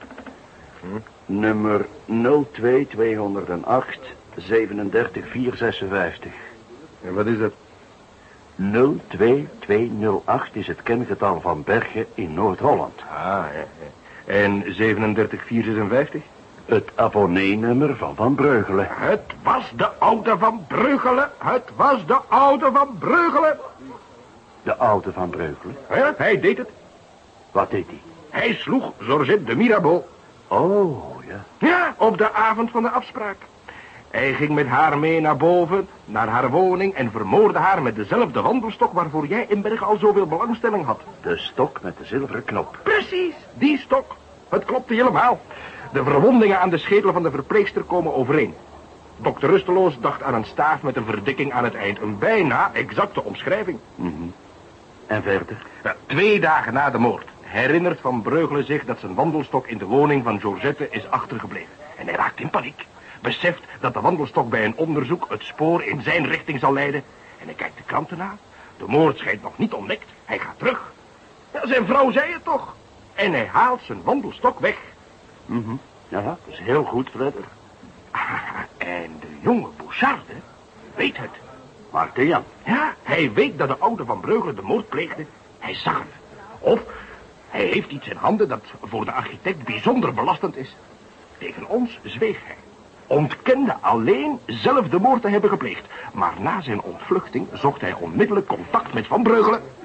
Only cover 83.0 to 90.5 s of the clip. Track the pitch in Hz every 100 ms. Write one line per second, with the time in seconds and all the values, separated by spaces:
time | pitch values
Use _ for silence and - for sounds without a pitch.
83 | - 156 147 104 269 170 143 - 254 226
84 | 127 104 117 220 185 107 95 220 - -
85 | 170 - 151 - - - - - - -
86 | - - - - - 220 - 233 - -
87 | - - - - - 214 190 196 - 143
88 | - - - 208 190 113 - - 104 110
89 | 110 123 113 - 175 180 127 107 185 262
90 | 165 117 175 180 185